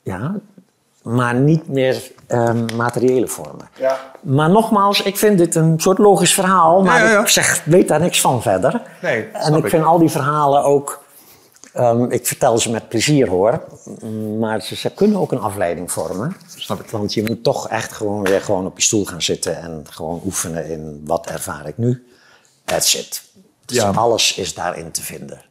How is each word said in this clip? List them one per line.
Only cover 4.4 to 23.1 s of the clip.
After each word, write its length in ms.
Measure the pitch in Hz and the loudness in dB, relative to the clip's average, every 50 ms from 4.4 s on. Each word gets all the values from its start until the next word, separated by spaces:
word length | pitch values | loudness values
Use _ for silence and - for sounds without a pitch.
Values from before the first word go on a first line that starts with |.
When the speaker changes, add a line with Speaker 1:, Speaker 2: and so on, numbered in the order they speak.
| 156 160 | 2 4
Speaker 1:
nogmaals, 520 | 190 226 220 220 226 202 196 202 202 - | 4 4 4 2 2 2 2 2 2 0
ik 160 | - 196 190 | -2 -2 -2
vind 200 | - 220 208 208 | 2 2 4 4
dit 180 | 175 170 165 - | 4 2 2 2
een 180 | 165 160 160 160 160 | 2 2 2 2 2
soort 180 | - - - | 2 2 4
logisch 360 | - 208 208 190 165 175 170 - | 6 6 6 6 6 4 2 2
verhaal, 480 | - 185 185 190 180 165 160 170 196 190 | 2 2 2 4 6 6 6 6 6 6
maar 160 | 180 165 196 | 4 4 4
Speaker 2:
Ja, 60 | 214 | 4
ja, 60 | 220 | 6
ja. 80 | 214 202 | 4 4
Speaker 1:
ik 80 | 226 | 4
zeg, 340 | - - 180 151 - 135 - - | 4 2 2 2 2 -2 -2 2
weet 220 | 147 160 190 214 | 4 4 4 6
daar 120 | - 156 156 | 4 2 2
niks 220 | 165 175 - - | 2 0 0 0
van 200 | - 180 135 117 | 0 0 0 2
verder. 400 | 98 113 95 92 87 139 196 240 - - - - | 2 0 0 2 2 0 0 -2 -8 -10 -16 -8
Speaker 2:
Nee, 260 | - 165 131 113 107 - - | -4 -2 -2 -2 -4 -6 -8
Speaker 1:
En 80 | - - | -4 0
Speaker 2:
snap 140 | 156 151 | 0 2
Speaker 1:
ik 60 | 160 156 | 2 2
Speaker 2:
ik. 60 | - | 2
Speaker 1:
vind 140 | - 160 156 | 0 2 4
al 120 | 160 170 | 4 4
die 120 | 175 165 156 | 4 4 2
verhalen 540 | 156 156 135 143 151 151 147 139 139 143 - | 2 0 -2 -2 0 2 2 2 2 2 4
ook, 400 | 139 143 139 139 - - - - _ _ - _ - - _ _ _ _ - - - _ | 4 2 2 0 -4 -12 -14 -18 _ _ -20 _ -20 -20 _ _ _ _ -20 -20 -12 _
ehm, 300 | - 123 120 117 120 123 | 0 2 2 2 2 0
ik 240 | 117 123 120 - | 0 -2 -4 -4
vertel 300 | - - - 151 131 113 | -4 -4 0 2 2 2
ze 140 | 117 - 110 | 2 0 -2
met 160 | 117 107 - - | -4 -6 -6 -4
plezier 380 | 113 113 107 - 151 143 123 92 | -4 -2 0 2 2 2 2 2
hoor, 340 | 92 90 98 113 135 170 - - - - - - 104 - 113 113 110 110 107 107 107 110 | 2 2 2 2 0 0 -6 -12 -20 -20 -20 -20 -18 -14 -12 -10 -8 -8 -6 -6 -4 -4
maar 220 | 113 110 110 104 | -4 -4 -4 -6
ze, 140 | - - 107 | -6 -8 -12
ze 140 | - - - - | -6 -6 -8 0
kunnen 260 | - 196 214 208 190 | 2 2 2 2 2
ook 120 | 160 - | -2 -2
een 80 | - 123 | -4 -4
afleiding 520 | 101 107 95 101 92 85 85 78 90 85 | -4 -4 -2 -2 -2 -2 -2 -4 -6 -8
vormen. 440 | - - 82 82 87 92 117 165 196 - - - - | -6 -6 -6 -6 -6 -6 -6 -6 -8 -10 -18 -20 -18
Speaker 2:
Snap 220 | - - - 110 92 | -16 -8 -8 -8 -8
ik. 100 | - - | -8 -10
Speaker 1:
Want 240 | - 107 104 98 - | -6 -6 -4 -4 -2
je 100 | 117 107 | -4 -2
moet 200 | 113 117 - - | -2 -4 -2 -2
toch 240 | 147 127 - - - | -2 -2 -2 -4 -6
echt 220 | 113 110 110 - - | -6 -6 -6 -8 -10
gewoon 300 | - 110 104 101 104 101 | -6 -6 -4 -4 -2 0
weer 180 | 92 98 95 | 0 0 0
gewoon 240 | - - 104 92 95 | 0 -2 -2 -2 -2
op 120 | 90 - | -6 -4
je 60 | - - | -2 -2
stoel 220 | - - 107 95 | 0 0 0 -2
gaan 160 | - 90 82 | -2 -6 -6
zitten 360 | - - 90 - - 92 82 80 | -4 -4 -4 -4 -4 -6 -6 -6
en 240 | 82 82 82 78 73 - | -8 -12 -12 -12 -14 -16
gewoon 320 | - - 80 80 85 85 - | -14 -10 -8 -8 -8 -6 -8
oefenen 400 | 95 90 - - 92 80 82 78 78 | -8 -6 -6 -6 -6 -6 -8 -6 -6
in 320 | 82 78 78 78 73 73 76 | -8 -10 -10 -12 -14 -14 -4
wat 220 | 76 85 85 - | -4 -4 -4 -4
ervaar 400 | - 85 80 - 95 80 73 76 | -6 -10 -10 -8 -10 -10 -10 -12
ik 100 | 76 - | -12 -6
nu. 300 | - 117 120 123 123 _ _ _ _ _ _ _ _ _ _ _ _ _ | -2 -2 -2 -2 -2 _ _ _ _ _ _ _ _ _ _ _ _ _
That's 280 | - 180 165 - - - | -4 -2 -2 0 -2 -2
it. 300 | - - - | -4 -6 -10